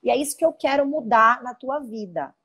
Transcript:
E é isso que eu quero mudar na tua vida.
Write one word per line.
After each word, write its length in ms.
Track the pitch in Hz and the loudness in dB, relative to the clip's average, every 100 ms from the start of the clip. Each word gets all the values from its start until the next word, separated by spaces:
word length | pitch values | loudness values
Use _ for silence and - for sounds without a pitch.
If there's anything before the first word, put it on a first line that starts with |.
E 80 | - | 0
é 60 | 247 | 0
isso 180 | 285 - | -2 0
que 80 | |
eu 80 | 330 | -2
quero 340 | 311 285 277 277 | 0 -2 0 0
mudar 560 | 302 233 220 220 240 | -2 0 4 6 4
na 120 | 240 | -4
tua 260 | 247 254 285 | -12 -6 -6
vida. 560 | 262 220 202 170 139 _ | -6 -12 -10 -8 -10 _